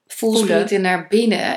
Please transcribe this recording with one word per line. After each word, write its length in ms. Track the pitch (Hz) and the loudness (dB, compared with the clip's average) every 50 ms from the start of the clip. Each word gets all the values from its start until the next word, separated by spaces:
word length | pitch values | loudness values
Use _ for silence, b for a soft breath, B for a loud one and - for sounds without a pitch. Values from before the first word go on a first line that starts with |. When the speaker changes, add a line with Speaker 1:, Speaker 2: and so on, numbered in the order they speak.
| _ | _
Speaker 1:
Voelen. 320 | - - - - 226 220 226 | -18 -10 -4 -2 0 2 2
Speaker 2:
voelsprieten 420 | 214 190 175 165 202 208 208 196 | 2 2 2 0 0 0 0 0
naar 260 | 190 185 185 175 165 - | 0 0 0 -2 -2 0
binnen. 460 | - 220 240 226 202 - - - - | 0 2 2 2 0 0 -2 -4 -4